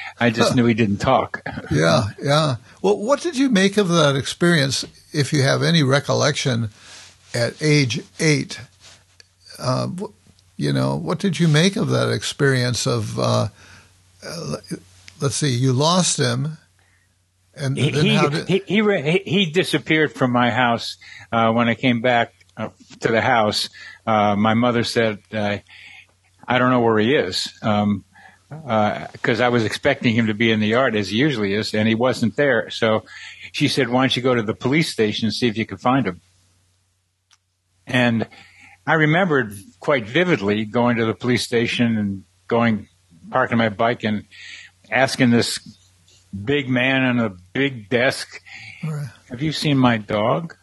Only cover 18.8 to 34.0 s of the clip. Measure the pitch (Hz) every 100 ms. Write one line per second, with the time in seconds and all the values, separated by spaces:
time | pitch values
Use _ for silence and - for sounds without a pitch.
18.8 | 208 196 143 185 - 175 185 160 175 151
19.8 | - 156 151 - 131 123 120 113 123 117
20.8 | - - - - - 117 113 113 117 113
21.8 | 131 120 123 120 117 _ _ - 110 -
22.8 | - - 135 113 113 120 107 98 - -
23.8 | - - - 110 104 101 110 110 123 120
24.8 | 113 123 113 104 _ 107 104 101 - -
25.8 | - - - _ _ _ - 123 127 127
26.8 | 117 107 110 143 92 98 - - 113 104
27.8 | 104 98 - - - - _ 151 139 110
28.8 | 104 65 - - - 110 123 120 107 -
29.8 | 147 135 127 110 110 104 117 110 107 117
30.8 | 135 110 95 104 156 127 101 101 107 107
31.8 | 110 110 127 113 117 - 143 117 - -
32.8 | 113 110 - - - - - - 143 -
33.8 | 123 127